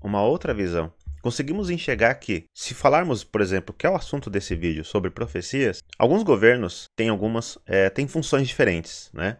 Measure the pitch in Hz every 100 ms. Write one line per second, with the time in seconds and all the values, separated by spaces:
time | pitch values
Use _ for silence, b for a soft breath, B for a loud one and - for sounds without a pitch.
0 | 101 101 107 170 165 110 90 85 82 -
1 | - - 123 120 139 190 185 170 - 110
2 | 117 - - 87 - - - 123 139 151
3 | 180 110 - 107 95 95 - - - 190
4 | - 143 110 98 - 87 85 78 73 101
5 | 90 - 80 87 - 139 120 - - -
6 | 123 196 202 110 110 123 92 - - -
7 | 113 101 110 113 113 - - 98 95 -
8 | 139 160 143 139 131 - 113 85 - -
9 | - - 92